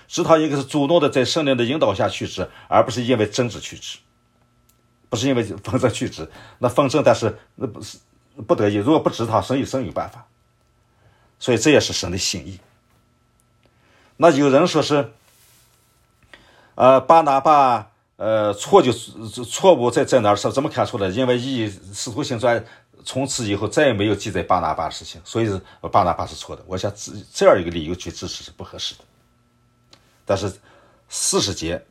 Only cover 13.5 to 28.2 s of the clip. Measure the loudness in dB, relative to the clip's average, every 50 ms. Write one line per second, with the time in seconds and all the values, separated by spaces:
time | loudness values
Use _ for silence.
13.5 | _ _ _ _ _ _ _ _ _ _ _ _ _ 4 6 6 6 6 4 4
14.5 | 4 4 4 2 2 0 0 0 0 0 -2 -2 -8 _ _ _ _ _ _ _
15.5 | _ _ _ _ _ _ _ _ _ _ _ _ _ _ _ _ -20 -20 _ _
16.5 | _ _ _ _ _ 4 6 6 6 6 6 6 4 4 4 4 2 2 4 4
17.5 | 6 6 6 4 2 0 -4 -8 _ _ _ _ _ -6 -2 -2 0 0 0 -2
18.5 | -2 -4 0 4 6 6 6 4 0 -2 -4 -16 -18 -16 -16 -14 -12 -12 -12 -10
19.5 | -4 2 6 6 6 6 4 0 0 0 0 2 2 2 4 4 2 2 0 -2
20.5 | -2 -2 -4 -2 -2 -2 -2 -2 -2 -4 -4 -2 -2 -2 0 0 0 0 -2 -4
21.5 | -4 -4 -4 -6 -8 -12 -16 -16 -14 -12 -10 -10 -8 -8 -6 -6 -4 -2 0 0
22.5 | 0 -2 -4 -10 -20 -20 _ _ _ _ -14 -10 -6 -6 -6 -4 -6 -6 -4 -4
23.5 | -4 -4 -4 -2 0 2 2 2 2 0 0 -2 -2 -2 -4 -6 -6 -4 -2 0
24.5 | 0 0 0 -2 -4 -4 -6 -8 -8 -12 -16 -18 -20 -20 -14 -8 -4 -4 -2 -2
25.5 | -4 -6 -10 -14 -18 _ -4 0 2 2 4 2 0 -4 -6 -10 -12 -14 -16 -16
26.5 | -16 -18 -12 -10 -8 -6 -6 -8 -8 -10 -14 -16 -16 -16 -18 -10 -2 4 6 6
27.5 | 6 6 2 -4 -6 -6 -6 -6 -8 -8 -10 -12 -12 -12